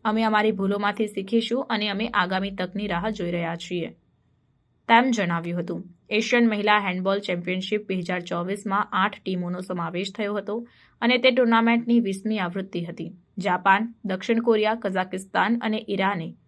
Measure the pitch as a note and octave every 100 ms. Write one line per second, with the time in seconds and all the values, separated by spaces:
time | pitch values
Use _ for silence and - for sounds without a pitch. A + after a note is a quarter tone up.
0 | A3+ A3 A3 G#3+ G#3+ G3 G3 G3+ G#3 G#3
1 | G#3+ G3+ G3 A#3 A3+ A#3+ - A3 G#3 G3
2 | A3+ G#3 F#3 F#3+ G3 G3 F#3 G3 G#3 F3
3 | G#3+ G#3+ F3 E3+ E3 E3+ - F3+ D#3+ -
4 | _ _ _ _ _ _ _ _ - A#3
5 | C4 A3 F3 E3+ E3+ F3 E3+ E3+ - -
6 | _ G#3+ - A#3+ A#3 G#3 G#3 G#3 G3+ F3+
7 | F#3+ G3 G3+ F3 F3 F#3 F#3 G#3+ G#3 F#3
8 | F3 F3+ F3 F3 F3+ G3+ G3 G3 - F#3+
9 | G3+ - - F3+ F3 F3+ F#3 F3+ E3 F3
10 | G3+ G3 G3+ G#3 G3+ A3 A#3+ _ _ _
11 | A#3 B3 B3+ A#3+ A#3+ A3+ A#3 A#3 A#3 A#3
12 | G3+ G3 G#3+ G#3+ F3 F#3+ F#3+ F3 E3+ -
13 | E3 - _ - F#3 F3+ G3 G3 A#3 -
14 | G3 F#3 - A3+ A#3 A3 G#3 A3+ G#3 F#3
15 | F#3 F#3 F#3+ F#3+ F#3+ A#3 A3+ G#3+ G#3+ G3
16 | F#3+ F#3 E3 -